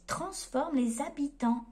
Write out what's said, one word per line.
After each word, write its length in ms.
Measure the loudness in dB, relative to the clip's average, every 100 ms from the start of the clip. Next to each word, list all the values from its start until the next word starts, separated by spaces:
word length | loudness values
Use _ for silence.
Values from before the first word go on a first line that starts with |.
| -6
transforme 680 | -6 -6 -8 -2 0 2
les 260 | 2 2 0
habitants 640 | -4 -2 -4 0 2 2 -2